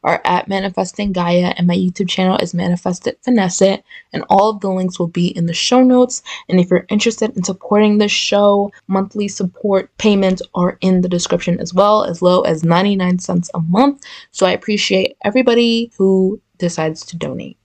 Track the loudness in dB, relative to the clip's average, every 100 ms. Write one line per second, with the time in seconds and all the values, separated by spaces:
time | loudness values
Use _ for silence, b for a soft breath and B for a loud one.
0 | -2 -2 0 -2 -2 -4 -4 -4 -6 -4
1 | -6 -2 0 0 0 0 0 0 -2 -2
2 | -4 -2 0 0 -2 -4 -2 -2 -4 -6
3 | -6 -6 0 0 0 2 0 0 _ B
4 | B -10 0 2 2 0 -4 -4 -4 -4
5 | -4 -2 -2 0 -4 -2 2 4 6 6
6 | 2 -2 B B B 0 2 0 0 0
7 | 0 -2 -4 -4 -6 -6 0 2 4 4
8 | 2 0 0 2 4 4 0 b -4 -2
9 | -2 -4 -6 -4 -6 -4 0 0 -2 _
10 | 2 4 2 0 -4 -2 -2 0 0 2
11 | 2 -2 -2 -2 -2 -4 -2 2 2 2
12 | 0 0 2 2 2 -2 0 2 2 0
13 | 0 -2 -2 -4 -4 -6 -2 2 2 0
14 | B B B -2 0 0 -2 -2 0 0
15 | -2 -4 -2 0 2 2 2 0 -4 _
16 | 2 2 0 -4 _ _ -6 -4 -6 -6
17 | -12 -10 -8 -10 -12 -18